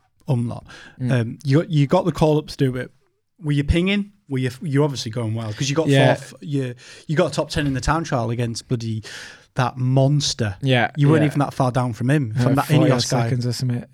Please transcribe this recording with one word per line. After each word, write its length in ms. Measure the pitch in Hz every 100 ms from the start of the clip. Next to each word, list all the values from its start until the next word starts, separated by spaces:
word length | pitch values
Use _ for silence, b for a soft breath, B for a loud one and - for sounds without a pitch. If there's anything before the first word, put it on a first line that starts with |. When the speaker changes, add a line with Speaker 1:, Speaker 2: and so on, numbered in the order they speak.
| _ _ -
Speaker 1:
Umlaut. 360 | 123 120 - - B B B
Speaker 2:
Mm. 100 | 123
Speaker 1:
Um, 260 | 127 113 -
you, 200 | 135 139 208
you 200 | 151 139
got 160 | 180
the 80 | 185
call 260 | - 156 151
up 80 | 147
to 100 | -
do 200 | 135 127
it. 160 | 127 _ _ _ _ _
Were 100 | 156
you 120 | 143
pinging? 480 | 143 170 185 202 202 _ -
Were 120 | 131
you, 120 | 127 -
you're 220 | 180 135
obviously 260 | 147 127 117
going 220 | 117 110
well, 180 | 113 110
'cause 160 | 104 135
you 80 | 143
got 100 | 151
Speaker 2:
Yeah. 280 | 135 131
Speaker 1:
fourth, 200 | 123 - -
you, 340 | 180 139 127 123 B B B
you 80 |
got 200 | 156 160
top 160 | - 151
ten 160 | - 143
in 80 |
the 60 | 131
time 240 | - 156
trial 260 | 160 135 117
against 360 | 117 117 113 -
bloody 360 | 123 113 110 - B B B B
that 220 | - 123 127
monster. 800 | 127 131 135 147 143 - 107 95
Speaker 2:
Yeah, 280 | 135 127 113 -
Speaker 1:
You 140 | 143
weren't 120 | 156
Speaker 2:
yeah. 40 | 151
Speaker 1:
even 140 | 143
that 120 | 139
far 180 | - 127
down 220 | 123 123
from 160 | 110 120
him, 220 | 151 120 107
Speaker 2:
Uh, 40 |
Speaker 1:
from 120 | 123
that 120 | 135 -
Speaker 2:
forty 240 | 127 131
odd 80 | 123
Speaker 1:
Ineos 100 | 117
guy. 140 | 131
Speaker 2:
seconds 220 | 117 123 120
or 60 |
something. 320 | 117 127 120 -